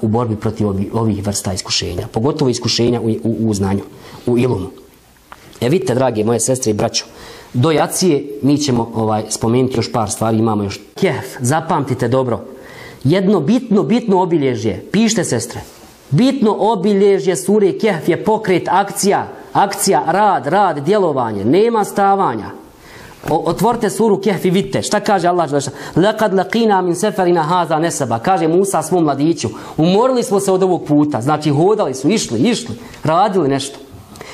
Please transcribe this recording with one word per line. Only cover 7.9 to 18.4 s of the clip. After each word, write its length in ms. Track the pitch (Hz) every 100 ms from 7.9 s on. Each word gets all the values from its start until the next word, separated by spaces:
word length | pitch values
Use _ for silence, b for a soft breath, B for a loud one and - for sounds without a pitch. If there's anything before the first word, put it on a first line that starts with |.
| - 180 143 - -
mi 160 | 131 147
ćemo, 320 | - 117 113
ovaj, 280 | 113 110 107 107
spomenuti 500 | - 113 123 127 123
još 140 | 110
par 180 | 123 104
stvari, 280 | - 113 113
imamo 240 | 113 104
još 180 | 98 - -
Kehf, 420 | - 185 120 - -
zapamtite 680 | 123 160 160 170 139 127 120
dobro. 320 | 131 123 107 - B B B B B
Jedno 360 | 131 185 185 202
bitno, 420 | 135 247 247 196
bitno 400 | 151 233 226 185
obilježje, 600 | 185 170 135 117 110 92 -
pišite, 320 | 190 226 226
sestre, 360 | 160 120 - - - - - - -
bitno 460 | 143 254 269 214 196
obilježje 760 | 202 220 196 196 202 190 160 175
sure 420 | - 214 196 -
Kehf 300 | 220 165 -
je 160 | 165
pokret, 440 | - 214